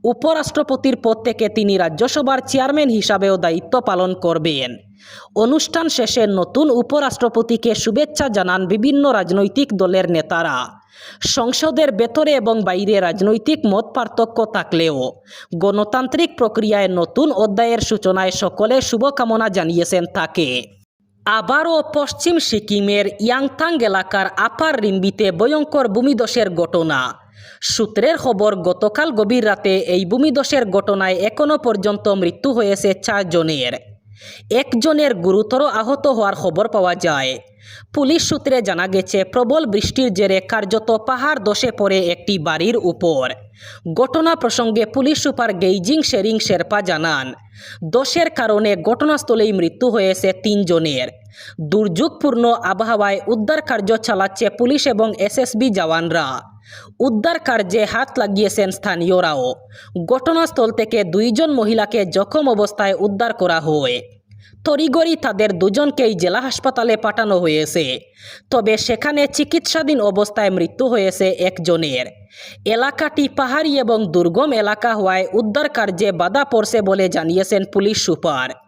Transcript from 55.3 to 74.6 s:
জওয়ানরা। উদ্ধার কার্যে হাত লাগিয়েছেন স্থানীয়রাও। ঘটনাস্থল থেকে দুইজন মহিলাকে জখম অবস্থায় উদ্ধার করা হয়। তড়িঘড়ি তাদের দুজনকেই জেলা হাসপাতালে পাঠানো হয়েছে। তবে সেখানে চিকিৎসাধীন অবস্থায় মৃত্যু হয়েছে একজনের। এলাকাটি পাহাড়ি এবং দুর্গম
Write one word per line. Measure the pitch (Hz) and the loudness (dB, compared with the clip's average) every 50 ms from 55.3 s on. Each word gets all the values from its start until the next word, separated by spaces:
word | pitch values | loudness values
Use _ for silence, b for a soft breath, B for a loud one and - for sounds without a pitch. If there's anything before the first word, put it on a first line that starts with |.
| - 277 247 - - 214 254 262 202 | 0 0 -2 0 0 0 0 0 2
জওয়ানরা। | 185 170 160 160 165 165 170 160 170 151 131 131 123 113 - - B B B B B B B B _ 233 | 0 0 0 0 0 0 0 0 0 0 -2 -6 -8 -12 -16 -20 B B B B B B B B _ 0
উদ্ধার | 269 220 214 214 330 330 320 - | 2 2 2 0 0 0 0 0
কার্যে | 269 240 220 202 180 185 226 214 196 - | 0 0 0 0 0 0 0 0 0 0
হাত | 226 269 - - 262 | -4 -4 -2 -2 -2
লাগিয়েছেন | 220 208 196 202 214 190 - 220 196 190 185 | -2 0 2 2 0 2 2 0 0 0 -2
স্থানীয়রাও। | - - 208 180 170 170 180 190 180 180 160 151 135 127 247 127 - - B B B B B B 180 170 160 | -6 -4 -4 -2 0 2 2 2 4 2 2 0 0 -2 -4 -4 -6 -12 B B B B B B -8 0 0
ঘটনাস্থল | 254 262 254 330 330 330 330 311 320 277 233 226 220 226 | 0 0 2 0 2 2 0 0 2 0 0 2 2 -2
থেকে | 220 220 262 214 202 170 165 | -2 0 0 0 0 0 0
দুইজন | 202 220 240 214 233 320 311 294 254 | 0 2 2 2 2 2 2 2 0
মহিলাকে | 214 208 233 220 208 208 220 226 196 175 - | 0 2 2 0 0 0 0 -2 -2 0 0
জখম | 185 202 - - 311 294 269 226 | -2 -2 0 0 0 2 2 2
অবস্থায় | 202 208 202 208 - 208 196 196 160 196 | 2 0 -2 0 -2 0 0 0 0 0
উদ্ধার | 202 202 196 233 226 - - | -2 0 -2 -2 -4 -2 0
করা | 185 175 165 165 156 | 0 0 0 0 0
হয়। | 160 151 151 139 123 123 123 - - - _ _ b b b b b b b - | 0 0 0 0 0 -2 -4 -6 -12 -20 _ _ b b b b b b b -2
তড়িঘড়ি | 320 294 285 320 311 247 330 320 330 320 320 - | 0 0 2 2 2 2 2 2 2 0 -2 -2
তাদের | 247 202 196 214 208 196 165 | -4 0 0 0 0 2 2
দুজনকেই | 180 202 196 262 294 294 277 - 254 220 220 | 0 2 2 2 0 0 2 2 0 0 2
জেলা | 165 170 175 180 233 | 0 0 0 0 -2
হাসপাতালে | 262 262 - - - 269 - - 233 240 220 | -2 -4 -8 -2 -4 -2 -2 0 0 0 0
পাঠানো | 220 - 214 208 - 226 208 196 180 175 | 0 0 -2 -2 0 0 2 2 2 2
হয়েছে। | 160 151 151 156 151 - 175 151 131 127 - - B B B B B B B B _ | 2 0 0 0 0 -2 -2 -2 -2 -4 -8 -10 B B B B B B B B _
তবে | 269 240 208 220 220 | 0 0 2 2 0
সেখানে | 214 - - 233 226 - 294 294 294 285 277 - | 0 0 -2 -2 -2 -2 -2 0 0 0 0 0
চিকিৎসাধীন | - 294 285 - 330 - - - 320 311 277 302 254 208 208 | -2 -2 0 0 -2 -2 0 -2 -2 0 0 0 2 2 2
অবস্থায় | 190 196 208 208 208 226 208 196 | 2 2 0 0 0 0 0 0
মৃত্যু | 190 185 170 165 - - 262 254 240 | 2 0 -2 -2 -2 -2 0 2 2
হয়েছে | 220 190 190 185 - 196 190 185 - 180 | 2 2 0 0 2 0 0 2 0 -2
একজনের। | 185 185 - 165 165 170 170 160 147 131 123 123 - - - - B B B B B B B B | -2 -2 -2 0 0 2 2 0 -2 -2 -4 -6 -6 -12 -20 -20 B B B B B B B B
এলাকাটি | 202 226 226 254 277 277 - 311 294 302 302 285 269 - - | -2 0 0 0 -2 -2 -4 -6 -2 0 -2 -2 0 0 -2
পাহাড়ি | 269 247 262 302 320 311 285 277 247 | -2 -2 -2 -2 0 0 0 0 2
এবং | 214 240 220 220 175 151 | 2 0 0 0 0 0
দুর্গম | 175 175 170 165 214 285 302 262 220 | 2 2 2 2 2 0 2 0 0